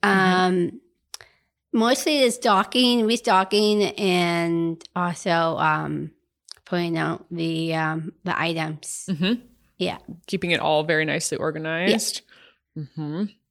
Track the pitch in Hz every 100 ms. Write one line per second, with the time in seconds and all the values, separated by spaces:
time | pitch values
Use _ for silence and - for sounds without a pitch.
0 | 202 196 190 185 180 185 175 - _ _
1 | _ - - _ _ _ _ 233 226 262
2 | - 302 254 226 240 196 208 247 247 240
3 | 220 233 - 190 190 208 214 208 196 -
4 | 202 180 175 170 170 170 165 165 - 185
5 | 175 170 - 165 165 160 156 156 151 147
6 | 156 _ _ _ _ - - 180 170 165
7 | 160 - - 170 165 165 165 160 160 160
8 | 160 - 185 - 165 165 156 156 - -
9 | - 165 185 240 - _ _ _ 185 -
10 | - 170 - 190 175 170 147 156 156 156
11 | 156 143 - 156 156 160 156 165 185 220
12 | - - _ - - _ _ - 147 -
13 | 151 156 208 _ _